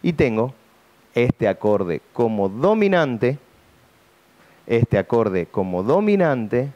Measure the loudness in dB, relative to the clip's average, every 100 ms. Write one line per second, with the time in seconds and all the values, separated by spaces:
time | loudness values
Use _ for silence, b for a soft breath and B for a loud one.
0 | -2 0 0 0 -4 -6 _ _ _ _
1 | _ -2 0 0 0 0 0 0 0 -6
2 | _ -2 -2 0 -4 0 0 2 2 2
3 | 0 0 -2 -2 _ _ _ _ _ _
4 | _ _ _ _ b b -2 0 2 0
5 | 2 0 2 0 -4 -4 -4 -2 0 0
6 | 2 2 2 0 -2 -4 -4